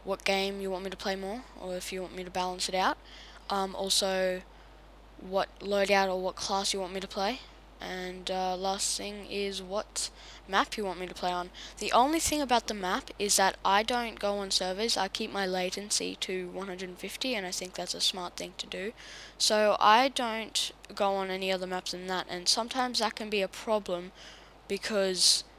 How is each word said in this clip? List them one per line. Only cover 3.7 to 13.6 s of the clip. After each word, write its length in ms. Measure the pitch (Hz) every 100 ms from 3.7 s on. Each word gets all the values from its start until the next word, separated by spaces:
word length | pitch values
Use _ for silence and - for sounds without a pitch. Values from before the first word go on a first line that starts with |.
also, 680 | - 196 - 196 190 185 185 - - - - - - - -
what 300 | 185 190 - -
loadout 500 | 196 202 196 196 196
or 120 | 185
what 160 | 185 -
class 360 | - 196 196
you 60 | 196
want 160 | 180
me 60 | 190
to 80 | -
play. 320 | - 196 262 - - - -
And, 500 | - 185 185 185 180
uh, 260 | 185 185 185
last 400 | 190 196 - -
thing 300 | 202 208 196
is 320 | 202 202 190
what 500 | 185 202 - - - - - - -
map 300 | 190 - -
you 80 |
want 160 | 196 175
me 60 | 185
to 80 |
play 180 | 185 180
on. 180 | 180 180 - - -
The 120 | 214
only 300 | 220 269 330
thing 200 | - 302
about 260 | 269 240 -
the 60 |
map 360 | 214 185 220 - -
is 180 | 202 -
that 180 | 190 -